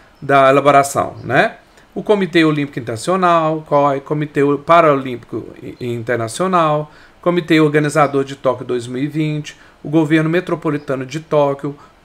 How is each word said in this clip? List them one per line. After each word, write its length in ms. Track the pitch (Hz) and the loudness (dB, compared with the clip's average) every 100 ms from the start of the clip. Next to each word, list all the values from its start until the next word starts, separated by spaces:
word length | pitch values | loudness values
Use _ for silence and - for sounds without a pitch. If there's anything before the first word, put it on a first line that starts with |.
| _ - | _ -12
da 280 | 139 139 135 | 0 4 6
elaboração, 640 | 139 139 139 139 123 80 110 | 4 4 4 2 -2 -4 -6
né? 320 | 110 135 220 - _ _ _ - | -2 0 0 -4 _ _ _ -8
O 80 | |
Comitê 400 | - 208 185 170 | 0 0 2 2
Olímpico 360 | 160 147 143 - | 2 2 -4 -8
Internacional, 840 | 120 113 - 190 180 170 156 160 156 | -10 -8 -4 0 2 2 0 -4 -2
coi, 360 | 143 143 139 | 0 2 0
Comitê 400 | 139 151 147 147 143 143 143 | -4 -4 -2 0 0 0 2
Paralímpico 840 | 170 160 139 131 120 - 117 - - | 4 4 2 -2 -10 -10 -12 -12 -16
I-, 320 | - - 120 | -16 -10 -8
Internacional, 1000 | 120 113 120 113 - 185 180 156 151 151 - - _ | -6 -4 -4 -4 -4 -2 0 0 -2 -6 -16 -20 _
Comitê 380 | 180 175 165 160 | -2 -2 2 4
Organizador 640 | 156 151 147 151 143 135 | 4 2 0 2 2 0
de 120 | 135 139 | -2 -4
Tóquio 300 | 131 120 123 | -2 -2 -4
dois 200 | 123 120 | -6 -6
mil 160 | 127 | -6
e 60 | 147 | -6
vinte, 500 | 143 156 151 147 - - _ | -4 -4 -4 -10 -18 -20 _
o 80 | 147 | -2
Governo 400 | 156 151 160 156 | 0 2 2 2
Metropolitano 760 | 175 180 170 165 147 147 131 131 | -2 -2 -4 -4 -4 -4 -6 -6
de 140 | 151 | -10
Tóquio, 560 | 156 151 143 139 143 143 - _ | -2 0 0 -2 -8 -10 -18 _